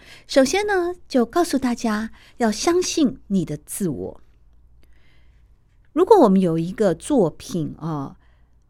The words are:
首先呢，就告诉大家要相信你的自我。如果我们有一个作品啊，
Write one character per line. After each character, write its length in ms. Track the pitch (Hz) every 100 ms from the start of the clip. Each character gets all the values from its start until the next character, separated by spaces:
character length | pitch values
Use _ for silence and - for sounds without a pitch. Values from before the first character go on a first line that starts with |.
| - - -
首 160 | 285
先 240 | 262 381 415
呢， 280 | 381 349 359 -
就 200 | 254 233
告 180 | 349
诉 140 | 339 277
大 160 | 247
家 360 | 233 233 214 226 - - -
要 120 | 226
相 300 | 214 349 349
信 380 | 359 - 269 - -
你 180 | 196
的 140 | 156 147
自 320 | - - 185
我。 300 | 110 92 - - _ _ - - - - - - - - _ _ _ _ _ _
如 140 | 285 370
果 120 | 427
我 60 | 233
们 140 | 190
有 180 | 185 165
一 140 | 170
个 220 | 196 208
作 340 | 160 - 285 165
品 460 | - - 180 147 -
啊， 400 | 160 151 139 - _ _ _ _ -